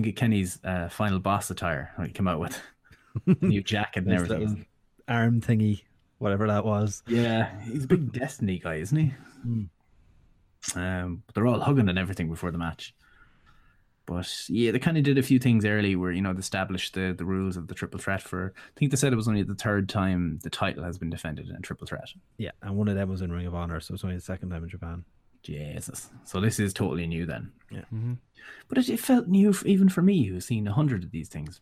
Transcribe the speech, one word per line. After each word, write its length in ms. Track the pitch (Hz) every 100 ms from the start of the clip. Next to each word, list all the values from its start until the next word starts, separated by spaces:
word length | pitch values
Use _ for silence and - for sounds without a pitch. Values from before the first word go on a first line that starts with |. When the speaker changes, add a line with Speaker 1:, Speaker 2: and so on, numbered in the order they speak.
Speaker 1:
think 40 | 110 95
of 40 |
Kenny's, 400 | 117 107 92 -
uh, 240 | 90 90 85
final 300 | - 107 95
boss 320 | 92 101 -
attire 420 | 90 87 73 71 -
that 80 | 80
he 80 |
came 140 | - 95
out 120 | 80
with? 220 | 85 - - _ _ - _ - -
<laughs> 160 | 190
New 220 | 185 104
jacket 400 | 95 107 104 -
and 80 | 92
Speaker 2:
His 80 | 92
Speaker 1:
everything. 260 | 90 110 107
Speaker 2:
little 140 | 104 - _ _ _ -
arm 340 | 120 117 117
thingy, 400 | 110 113 107 104 - _ _ -
whatever 260 | 107 98 107
that 180 | 104
was. 380 | 110 104 107 - -
Speaker 1:
Yeah, 520 | 117 117 113 113 101
he's 220 | 117 127 131
a 20 |
big 240 | 180 127
Destiny 480 | 117 139 - 104 90
guy, 160 | 87 78
isn't 200 | 90 151
he? 180 | 156 127 - -
Speaker 2:
Mm. 260 | 123 113 95 - _ _ _ _ _ _ _ _ - -
Speaker 1:
Um, 480 | 90 92 90 87 -
but 80 |
they're 140 | - 117
all 120 | 117
hugging 300 | - 139 104
and 80 | 90
everything 320 | 92 92 82
before 220 | 82 90
the 80 | 85
match. 340 | 82 85 - - _ _ _ _ _ _ _ _ _ _ -
But, 240 | 87 90 - -
yeah, 220 | 107 117
they 60 | 110
kinda 220 | - 160
did 160 | 143 139
a 60 |
few 160 | 131 131
things 260 | 127 113 104
early 300 | 107 101 92
where, 160 | 90
you 100 | 87
know, 100 | 98
they 60 | 92
established 540 | 92 98 95 95 -
the, 220 | - 92 87
the 80 | 87
rules 320 | 95 95 90
of 100 | 82
the 60 |
triple 260 | 90 85 95
threat 220 | - 98
for, 320 | - 92 92 -
I 240 | - -
think 120 | 143
they 60 | 135
said 140 | 143
it 40 | 120
was 120 | 110
only 140 | 104
the 120 | 92 101
third 340 | 110 101 98
time 500 | 104 95 90 87 80
the 60 | 85
title 320 | - 98 -
has 140 | 87 90
been 100 | 85
defended 400 | 85 85 73 78
in 60 | 87
a 40 |
triple 260 | - - -
threat. 220 | - - - - -
Speaker 2:
Yeah, 140 | 104 -
and 140 | 104 101
one 120 | 104
of 80 | 98
them 140 | 95
was 120 | 95
in 80 | 90
Ring 160 | 85 87
of 80 | 87
Honor, 240 | 85 80
so 140 | - 92
it's 80 |
only 120 | 95 90
the 40 |
second 300 | - 92 92
time 120 | 87
in 60 | 85
Japan. 340 | 90 82 87 87 _ _ _
Speaker 1:
Jesus. 680 | - 73 76 78 - - - -
So 160 | - 92
this 180 | 107 -
is 140 | 101
totally 320 | - 98 78 85
new 180 | 82 82
then. 260 | 60 - - _
Speaker 2:
Yeah. 100 | 101 -
Speaker 3:
Mm-hmm. 200 | 113 117 123 _ _ - - -
Speaker 1:
But 100 | 262
it, 100 | 247
it 100 | 226
felt 280 | - 247 220
new 220 | 196 208
f-, 140 | 190 -
even 240 | 196 190
for 120 | 185
me, 220 | 180 196 107
who's 200 | 90 -
seen 220 | 113 104
a 60 |
hundred 300 | 104 151 110
of 80 | 87
these 180 | 82 76
things 320 | 80 76 -